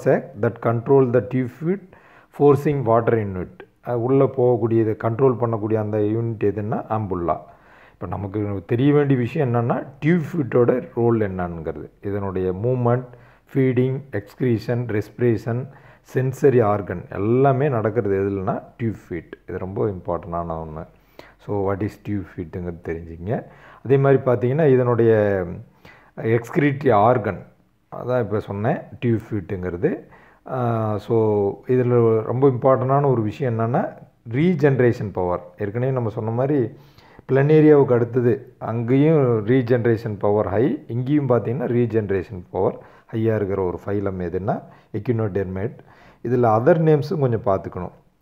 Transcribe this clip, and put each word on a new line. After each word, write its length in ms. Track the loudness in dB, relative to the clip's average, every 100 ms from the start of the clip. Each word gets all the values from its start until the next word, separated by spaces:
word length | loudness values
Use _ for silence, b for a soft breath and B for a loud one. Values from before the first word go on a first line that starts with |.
sac 200 | 2 0 -2 -4
that 140 | -4 -2
control 520 | -2 -2 2 4 4
the 80 | 2
tube 280 | 0 -4 -4 -6 -4
feet 160 | -4 -8 b b b b 2
forcing 440 | 4 4 2 -2
water 380 | 2 2 4 0
in 200 | -2 -6
it. 240 | -10 -12 -20 _
அது 220 | -6 -4
உள்ள 220 | 0 2 2
போகக்கூடியது 680 | 2 2 2 2 2 0 -2
கண்ட்ரோல் 340 | -4 2 2 2
பண்ணக்கூடிய 320 | -2 -2 -2
அந்த 240 | -2 -2 0
யூனிட் 460 | 0 0 -4 -2
எதுன்னா 420 | -2 -2 -4 -6 -4
ஆம்புல்லா. 480 | -4 -4 -4 -2 -4 -6 B B B B
இப்ப 160 | B -10
நமக்கு 560 | -8 -6 -6 -4 -6 -4
தெரிய 280 | 0 2
வேண்டிய 260 | 2 2 0
விஷயம் 340 | 0 -2 -2
என்னன்னா, 340 | 0 0 -2 -6 -4
டியூப் 220 | 0 0 0
ஃபீட்டோட 560 | -4 0 2 4 2 -2 0
ரோல் 240 | 2 2
என்னங்கிறது. 720 | 0 -4 -6 -6 -8 -10 -14 _
இதனுடைய 500 | -8 -6 -4 -2 -2
மூவ்மெண்ட், 540 | -2 -2 0 2 0 -2 b b b _
ஃபீடிங், 480 | 0 2 2 0 -2 -6
எக்ஸ்கிரீஷன், 760 | -10 -10 -4 0 0 0 -4 -2
ரெஸ்பிரேஷன், 800 | -4 -4 -2 0 0 -2 -6 -6 B B B _
சென்சரி 480 | -4 -2 2 2 4
ஆர்கன் 480 | 2 0 -4 -8 -8
எல்லாமே 600 | -6 0 2 2 2 0
நடக்கிறது 600 | 0 0 0 0 0 0
எதுலன்னா 340 | -2 -4 -6 -10 -6
டியூப் 180 | -6 -6 -10
ஃபீட். 220 | -10 -10 -18 -12
இது 100 | -10
ரொம்ப 300 | -8 -4 -4
இம்பார்ட்டன்டான 800 | -4 -6 -6 -6 -8 -6 -8 -10
ஒண்ணு. 180 | -12 -16 _ B B B B
So 360 | -8 -4 -2
what 40 | -2
is 120 | -4 -8 -8
tube 180 | -8 -8 -12
feet-ங்கிறது 420 | -12 -8 -10 -10
தெரிஞ்சுங்க. 600 | -10 -10 -10 -12 -6 -6 -8 B B B
அதே 140 | 0 2
மாதிரி 260 | 4 4
பார்த்தீங்கன்னா, 500 | 2 0 0 2 4
இதனுடைய 720 | 4 4 4 4 4 4 0 -4 -8 -16 b b b b -8
எக்ஸ்கிரீட்டரி 760 | -2 -2 0 0 0 0 2
ஆர்கன், 540 | 4 4 4 0 -6 -12 _ _ _ _ -12
அதான் 240 | -4 -2
இப்ப 200 | -2 -4
சொன்னேன், 380 | -4 -4 -4 -4 -8 -6
டியூப் 220 | -2 -2 -2
ஃபீட்டுங்கிறது. 720 | -8 -8 -8 -6 -4 -4 -4 -10 b b b -10
ஆ, 460 | -4 -2 -2 -2 -4
so 200 | 0 2 2 2 0 -2 -2
இதுல 540 | 0 2 4 4 2
ரொம்ப 280 | 0 2 2
இம்பார்ட்டன்டான 560 | 4 2 2 2 2 2
ஒரு 160 | 0
விஷயம் 380 | -2 -4 -4 -2
என்னன்னா, 340 | -2 -2 -4 -8 -20 _ -8
ரீஜெனரேஷன் 840 | 0 0 4 2 4 4 2 -4
பவர். 280 | -2 -2 -2 -6 -8
ஏற்கனவே 340 | -6 -2 -2
நம்ம 180 | -2 -4
சொன்ன 200 | -4 -4
மாதிரி 400 | -2 0 0 -2 -6 B B B B -2
பிளனேரியாவுக்கு 640 | 2 6 6 8 8 8
அடுத்தது 600 | 4 2 2 2 0 -4 -12
அங்கேயும் 840 | -8 -6 0 2 4 4 2 0 2
ரீஜெனரேஷன் 720 | 0 2 2 2 0 -2 -2
பவர் 280 | 2 2 2
ஹை, 360 | 2 0 -2 -6
இங்கேயும் 420 | -6 0 0 2
பார்த்தீங்கன்னா 380 | 0 0 -4 -2 0
ரீஜெனரேஷன் 640 | 0 0 0 -4 -4 -12 -10
பவர் 280 | -2 -2 -4 B B _
ஹையா 240 | -2 0 0
இருக்கிற 280 | -2 -2
ஒரு 160 | -2 -4 -6
ஃபைலம் 340 | -4 -4 -4
எதுன்னா 420 | -6 -4 -4 -6 -8 B B -8
எக்கினோடெர்மேட். 800 | -4 -2 -2 -4 -4 -6 -8 -10 -20 b b b
இதுல 240 | -4 0 2 4
அதர் 240 | 4 4 4
நேம்ஸும் 320 | 2 0 -2
கொஞ்சம் 240 | 0 0
பார்த்துக்கணும். 480 | 0 -2 -4 -10 -10 -12 _ _